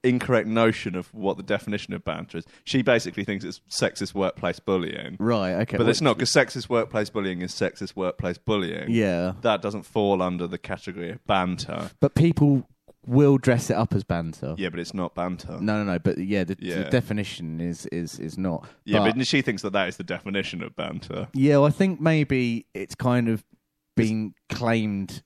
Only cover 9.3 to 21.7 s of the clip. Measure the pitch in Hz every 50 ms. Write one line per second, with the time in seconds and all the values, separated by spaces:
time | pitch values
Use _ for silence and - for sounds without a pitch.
9.3 | 92 92 - 117 107 95 - 104 104 104 - - - 113 104 101 101 92 92 90
10.3 | 90 87 87 87 90 85 - - 98 87 - - 85 85 85 85 104 - _ -
11.3 | 104 95 90 90 90 - - - - 80 82 - - _ - 139 _ - 156 170
12.3 | 156 - 151 143 139 131 - _ _ _ _ - - _ _ 127 123 135 147 139
13.3 | 139 131 - 135 123 127 - - - 92 113 - - 101 95 - 90 85 82 80
14.3 | 78 - - 65 80 101 95 87 80 87 85 - - 98 90 85 _ - 87 92
15.3 | 90 85 - 87 80 82 92 107 107 107 104 101 90 85 - 98 - - 92 95
16.3 | 104 98 90 82 95 - 117 92 85 92 98 - - 123 - - 107 107 101 -
17.3 | - - 85 80 80 80 85 87 85 80 - - - 87 85 78 - - - 80
18.3 | 80 - 95 92 82 - - - - _ _ - 104 107 101 110 113 127 131 -
19.3 | - 139 131 - 110 92 - 101 95 101 92 90 92 - 95 85 90 85 - 101
20.3 | 98 98 92 - - 85 82 80 - - 82 78 78 - - - - - - -
21.3 | - 135 131 147 143 139 143 147